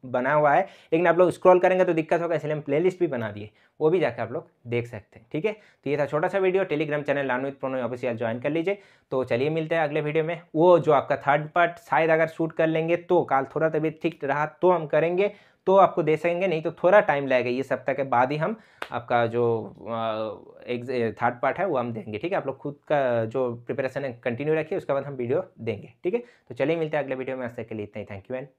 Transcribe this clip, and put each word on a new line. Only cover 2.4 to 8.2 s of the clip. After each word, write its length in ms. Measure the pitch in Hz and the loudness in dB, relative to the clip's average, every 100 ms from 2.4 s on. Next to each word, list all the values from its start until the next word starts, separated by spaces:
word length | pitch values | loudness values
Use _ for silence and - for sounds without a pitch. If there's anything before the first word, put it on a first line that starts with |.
| 147 | -2
हम 80 | 151 | -6
प्लेलिस्ट 380 | 147 139 180 185 | -2 2 2 0
भी 80 | 170 | -2
बना 240 | 131 110 | -2 -6
दिए, 180 | 101 104 _ _ _ | -8 -14 _ _ _
वो 100 | 156 | 2
भी 100 | 180 | 2
जाके 220 | 147 117 | 0 -2
आप 100 | 113 | -6
लोग 160 | 143 170 _ 120 | -8 -12 _ -6
देख 200 | 120 117 | -4 -4
सकते 320 | 107 - - | -12 -18 -20
हैं, 80 | _ | _
ठीक 140 | 147 214 | -4 -4
है। 60 | |
तो 380 | 208 _ _ - | -6 _ _ -6
ये 80 | 147 | -2
था 80 | 143 | -2
छोटा 220 | 151 175 | 0 -2
सा 100 | 196 | 0
वीडियो, 260 | 190 185 | 0 0
Telegram 400 | 185 147 156 147 | -2 -2 -2 -4
चैनल 220 | 143 143 139 | -2 -2 -2
लानवित 340 | 123 139 139 | -2 -4 -6
प्रणय 220 | 135 131 | -6 -4
ऑफिशियल 360 | 120 123 123 | -4 -4 -6
ज्वाइन 220 | 117 | -4